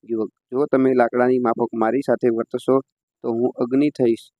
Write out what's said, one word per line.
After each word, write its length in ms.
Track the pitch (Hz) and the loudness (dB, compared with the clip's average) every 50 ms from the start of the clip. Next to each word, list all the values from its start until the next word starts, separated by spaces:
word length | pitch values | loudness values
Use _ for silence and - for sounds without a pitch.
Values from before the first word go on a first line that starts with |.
| - 110 | -6 -6
યુવક, 200 | 113 110 110 - _ _ _ _ | -4 -4 -4 -6 _ _ _ _
"જો 140 | 127 131 147 | -4 -4 -2
તમે 280 | - - 131 131 131 131 | 0 2 2 2 2 4
લાકડાની 460 | 123 120 117 - 123 123 127 127 127 | 2 2 2 2 0 2 2 2 2
માફક 280 | 123 113 117 - 120 113 - | 0 0 0 0 -2 -2 0
મારી 260 | 113 110 113 117 135 | -2 0 0 0 -2
સાથે 300 | 139 - 120 110 - 123 | 0 0 -2 0 2 0
વર્તશો 500 | 113 113 117 _ - 123 - - 131 135 131 _ _ _ _ _ _ _ | 0 0 -4 _ -8 -6 0 2 0 0 0 _ _ _ _ _ _ _
તો 100 | - 123 | -6 -6
હું 200 | 113 117 123 127 | -2 0 -2 -2
અગ્નિ 380 | - - 131 120 131 135 147 147 | -2 -4 -4 -2 0 0 0 0
થઈશ 400 | _ - 131 117 110 - - _ _ | _ 0 0 0 0 -2 -6 _ _